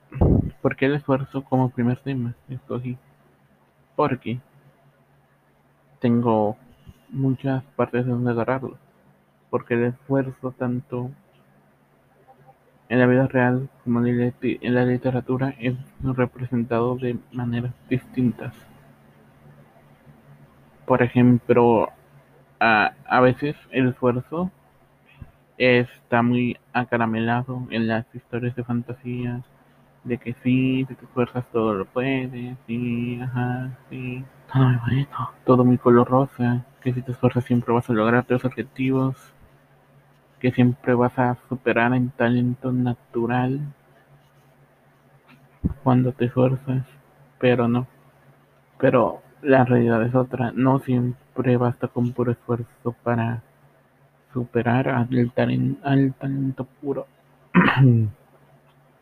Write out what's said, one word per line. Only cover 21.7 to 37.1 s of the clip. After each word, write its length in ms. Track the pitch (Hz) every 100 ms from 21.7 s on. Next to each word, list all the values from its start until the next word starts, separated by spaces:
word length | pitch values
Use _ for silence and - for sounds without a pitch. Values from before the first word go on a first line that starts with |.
| 110 - - _ - _ _ _ _
a, 340 | 113 107 92 - -
a 140 | 117
veces 340 | 127 123 143 151 -
el 180 | - 131
esfuerzo 640 | 123 123 123 - 156 185 - _ _ _ _ _ _ - _ _ -
está 640 | 127 123 123 - _ 120
muy 360 | 120 123 120 - _
acaramelado 920 | 120 123 117 117 113 113 120 127 127 127
en 160 | 113 113
las 180 | 113 117
historias 420 | 120 - 117 123 123
de 80 |
fantasía, 800 | 120 120 117 120 123 123 123 120 - _ _ _ _ _
de 140 | - 120
que 160 | 117 117
sí, 420 | 127 127 131 131 131
si 80 | 120
te 100 | -
esfuerzas 400 | - 120 127 123
todo 220 | 120 110
lo 120 | 101 98
puedes, 720 | 127 131 135 127 127 123 127 -
sí, 520 | 117 123 120 120 120
ajá, 560 | 123 123 123 123 131 127 -
sí, 340 | 131 127 123 135 - -
todo 120 | 131
muy 140 | 131 123
bonito, 400 | 117 127 143 - - - -
todo 200 | 127 123
muy 120 | 120
color 300 | 123 120 127
rosa, 580 | 127 135 - 120 120 - _
que 120 | 127
si 80 | 123
te 100 | 127